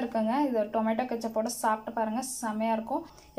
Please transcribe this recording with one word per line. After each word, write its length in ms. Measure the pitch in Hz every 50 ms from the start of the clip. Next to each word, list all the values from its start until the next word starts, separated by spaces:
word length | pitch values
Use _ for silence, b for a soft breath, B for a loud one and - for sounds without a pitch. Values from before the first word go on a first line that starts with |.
| 254
இருக்குங்க. 320 | 233 233 226 220 220 233 277 294
இது 140 | 269 240 226 208 214 -
tomato 300 | 226 220 220 226 226 247 247
கெச்சப்போட 400 | 240 233 226 226 226 220 220 233 -
சாப்பிட்டு 360 | - - 226 214 220 - - 220
பாருங்க, 240 | 240 220 220 214 247 254 -
செமையா 460 | - - - 220 214 214 220 226 226
இருக்கும். 260 | 226 226 - 262 320 330 B B B B B B